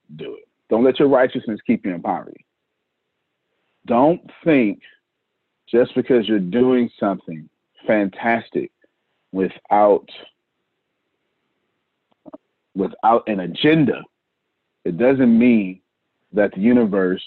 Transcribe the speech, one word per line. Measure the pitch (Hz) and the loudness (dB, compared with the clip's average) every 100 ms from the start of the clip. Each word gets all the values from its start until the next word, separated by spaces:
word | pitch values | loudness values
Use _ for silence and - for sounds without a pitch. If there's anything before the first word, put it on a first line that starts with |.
| _ - | _ -18
do | - - | -16 -16
it. | _ _ _ | _ _ _
Don't | 113 | 0
let | 131 127 | 2 2
your | 143 | 2
righteousness | 135 123 123 113 104 - | 2 0 -4 -8 -8 -4
keep | 110 101 | -4 -4
you | |
in | 87 | -8
poverty. | 104 87 - - _ _ _ _ _ _ _ _ _ _ _ _ _ _ - | -6 -8 -10 -20 _ _ _ _ _ _ _ _ _ _ _ _ _ _ -4
Don't | 120 147 180 - - | 2 2 0 -8 -6
think | 165 143 107 90 - _ _ _ _ _ _ _ _ | 0 2 0 -4 -14 _ _ _ _ _ _ _ _
just | 120 123 | 0 0
because | 131 117 123 104 | -2 0 0 2
you're | 107 | -2
doing | 90 117 127 127 117 - | -2 0 2 2 -2 -4
something | 104 90 - 80 78 _ _ _ - | -6 -6 -10 -16 -16 _ _ _ -2
fantastic | 107 98 - 117 117 - - 62 _ _ _ _ _ _ | -2 -2 -4 -4 -4 -4 -8 -8 _ _ _ _ _ _
without, | 95 92 - _ 104 104 95 - - - _ _ _ _ _ _ _ _ _ _ _ _ _ _ _ _ _ _ _ - - _ _ _ 95 | -4 -4 -6 _ 2 4 2 -2 -20 -20 _ _ _ _ _ _ _ _ _ _ _ _ _ _ _ _ _ _ _ -20 -20 _ _ _ -6
without | 92 - 110 117 - | -6 -2 0 0 0
an | 98 | -6
agenda, | 87 - 151 165 139 - - _ _ _ _ _ _ _ 92 | -8 -2 2 2 2 -2 -10 _ _ _ _ _ _ _ -10
it | 85 | 0
doesn't | 127 135 123 113 | 0 2 4 4
mean | 123 113 95 92 _ _ _ _ _ | 4 2 0 -10 _ _ _ _ _
that | 98 98 | -2 -2
the | 92 | 0
universe, | 110 123 110 98 92 92 | 2 2 2 0 -2 -4